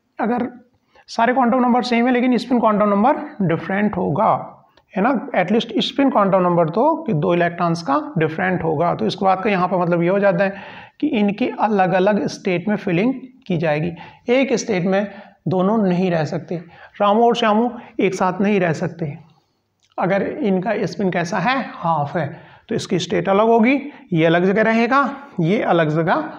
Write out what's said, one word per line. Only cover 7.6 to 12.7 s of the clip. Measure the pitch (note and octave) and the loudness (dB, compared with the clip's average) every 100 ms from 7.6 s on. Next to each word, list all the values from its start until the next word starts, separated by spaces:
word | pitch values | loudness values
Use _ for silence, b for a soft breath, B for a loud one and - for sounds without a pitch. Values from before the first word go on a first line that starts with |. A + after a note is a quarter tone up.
| F3 E3 | -2 -2
का | G#3+ D4 D4+ E3+ | -2 -2 -2 -2
डिफरेंट | D#3+ D#3+ F#3 F3+ | -2 0 -2 -2
होगा। | D#3+ D#3 E3+ D3+ | -2 0 0 0
तो | G#3+ | -2
इस | E3 | 0
बात | F#3+ F#3 | 0 0
का | G#3+ | 0
यहाँ | F#3+ F3+ | 0 0
पर | F#3+ | 0
मतलब | F3 E3+ | 0 0
ये | E3+ | 2
हो | G3+ | 2
जाता | G3+ F3 | 2 2
है | G3 B B B B - | 0 B B B B -6
कि | D4 | -2
इनके | A3+ G3+ G3+ B3 - | 0 0 0 -4 -2
अलग-अलग | G#3 G#3 F#3 F#3 F#3+ G#3 C#4 | 0 2 2 2 2 0 -2
स्टेट | - G3 F3 | -6 -4 -2
में | F3 | -2